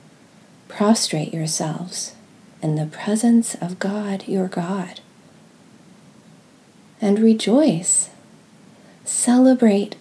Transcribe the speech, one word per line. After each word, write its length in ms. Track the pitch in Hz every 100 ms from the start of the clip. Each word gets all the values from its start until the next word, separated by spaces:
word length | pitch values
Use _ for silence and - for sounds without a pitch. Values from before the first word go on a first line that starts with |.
| _ _ _ _ _ - -
Prostrate 640 | - 208 220 - 160 151
yourselves 840 | 165 156 - 160 - 180 - - - - _ _ -
in 120 | 156
the 120 | 151 156
presence 680 | - - 214 240 233 226
of 240 | - 175 180
God 500 | 196 208 202 190 -
your 200 | 190 185
God. 520 | - 180 196 170 - - _ - - - _ - - _ - - - - - _ _ _ _ _ _
And 180 | 208 202
rejoice. 920 | 226 220 - 254 302 165 185 - - - _ - _ _ _ _ - -
Celebrate 920 | - - - 247 262 254 226 202 202 -